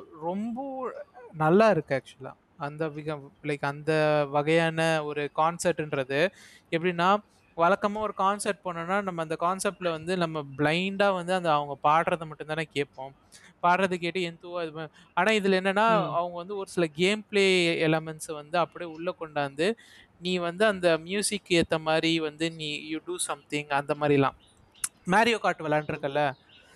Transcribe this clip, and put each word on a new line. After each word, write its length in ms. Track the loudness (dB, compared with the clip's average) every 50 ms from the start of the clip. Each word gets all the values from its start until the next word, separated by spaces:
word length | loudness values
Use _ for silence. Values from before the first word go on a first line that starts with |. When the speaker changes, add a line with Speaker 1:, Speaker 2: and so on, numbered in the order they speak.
| -6 -12 -16 -10
Speaker 1:
ரொம்ப 680 | -8 -6 -6 -4 -6 -6 -6 -8 -8 -8 -8 -8 -8 -8 -10 -12 -14 -16 _ -20 -20 -12 -4
நல்லா 360 | 0 2 4 6 6 6 6
இருக்கு 320 | 4 2 0 -2 -4 -4 -4
ஆக்சுவலா. 280 | -8 -16 -18 -18 -18 -18 _ _ _ _
அந்த 300 | -12 -12 -10 -8 -6 -8
விக-, 420 | -6 -8 -8 -8 -8 -10 -10 -12 -18 -18 _ -6
லைக், 180 | -6 -4 -4
அந்த 640 | -4 -4 -6 -4 -2 0 2 2 2 2 2 2 0 0
வகையான 720 | 0 0 2 2 2 2 2 2 0 0 0 0 0 0 -2
ஒரு 260 | -4 -6 -6 -6 -4 0
கான்சர்ட்ன்றது 960 | 0 0 0 0 0 0 -2 0 -2 -4 -4 -2 -4 -2 0 0 2 2 0 -2 -6 -20 -20 -20 -20 _ _
எப்படின்னா, 460 | -4 -2 0 0 0 2 4 4 4 2 0 _ _ _ _ _ _
வழக்கமா 400 | 2 4 4 4 4 0 -2 -2
ஒரு 160 | -4 -4 -4 -2
கான்சர்ட் 420 | 0 0 0 0 0 -2 -4 -4 -4 -6
போனோம்னா, 360 | -8 -8 -6 -4 -2 -2 -2
நம்ம 200 | -2 -2 -4 -4
அந்த 160 | -4 -4 -2 -2
கான்செப்ட்ல 500 | 0 0 0 0 -2 -4 -4 -2 -4 -4
வந்து 280 | -4 -4 -4 -4 -2
நம்ம 280 | 0 0 -2 -2 -4 -8 -8 -4
பிளைண்டா 560 | 0 0 2 2 2 0 0 0 2 2 2 2
வந்து 200 | 0 0 -2 -2
அந்த 200 | 0 2 2 2
அவங்க 200 | 2 0 -2 -4
பாடுறத 540 | 0 2 4 4 4 4 2 0 -2 -4
மட்டும் 200 | -8 -12 -12 -10
தானே 160 | -6 -6 -6 -6 -4
கேட்போம். 440 | -4 -4 -4 -4 _ -14 -16 -16 -18 _ _ _ -20 -20 -20 -20 -6 _ 2
பாடுறத 320 | 4 4 4 2 0 0
கேட்டு 240 | -2 -4 -4 -4 -4
எந்தவோ 420 | -4 -4 -6 -10 -14 -10 -8 -8
இது 100 | -8 -8 -8
ப-, 160 | -10 -12 -12 -14 -20 -20 _ _
ஆனா 180 | 2 2 4
இதுல 300 | 4 4 4 4 4 4
என்னன்னா, 480 | 2 2 2 4 4 4 4 4 2 0
Speaker 2:
ம். 40 | -2
Speaker 1:
அவங்க 240 | -2 -4 -4 -6
வந்து 180 | -10 -10 -8 -8
ஒரு 140 | -8 -8 -4
சில 180 | -2 0 0
கேம் 380 | 0 0 2 2 2 2 0 -4 _
பிளே 460 | 2 4 4 6 4 4 4 2 2 2 2
எலமெண்ட்ஸ 460 | 2 2 0 -2 -6 -10 -12 -12 -10 -10
வந்து 240 | -12 -8 -4 -2
அப்படியே 340 | 0 0 -2 -4 -8 -12 -12
உள்ள 240 | -10 -8 -8 -8 -6 -8
கொண்டாந்து, 560 | -10 -6 -4 -2 -4 -2 -2 0 0 0 0 -4 -8 -20 -20 -20 -20 _ _ _
நீ 160 | -4 -2 -2
வந்து 280 | -2 -2 -4 0 2 2
அந்த 320 | 2 2 2 2 2 2
மியூசிக் 480 | 2 0 -4 -4 -2 -2 -2 -2 -4 0 2
ஏத்த 320 | 2 2 4 2 0 -2
மாதிரி 380 | 0 0 2 2 2 2 2 0
வந்து 320 | 0 -4 -4 -2 -4 -4
நீ 420 | -4 -6 -8 -8 -8 -8 -8 -8 -8
you 160 | -8 -8 -8
do 60 | -8 -6 -6
something 400 | -6 -8 -8 -8 _ -4 -4 -2
அந்த 280 | -2 -2 -2 0 -2 -2 0
மாதிரிலாம். 340 | 2 4 4 4 4 2 0 -6 _ _ _ _ _ _ _ _ -8 -8 -8 _ _
Mario 340 | 2 4 4 4 4 2 2 0
Kart 140 | -2 -2
விளையாண்டுருக்கல? 760 | -2 -2 0 0 0 0 -2 -6 -6 -6 -4 -2 0 0 0 -2
Speaker 2:
ஓஹோ. 20 | -6 _ _ -20 -20 -20 _ -20